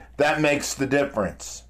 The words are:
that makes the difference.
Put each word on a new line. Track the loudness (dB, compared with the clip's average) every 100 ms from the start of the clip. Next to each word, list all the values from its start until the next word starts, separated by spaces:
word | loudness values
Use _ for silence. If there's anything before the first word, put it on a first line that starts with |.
| -16 0
that | 2 4
makes | 2 2 -2
the | -4 0
difference. | 2 0 -2 -4 -6 -14 -16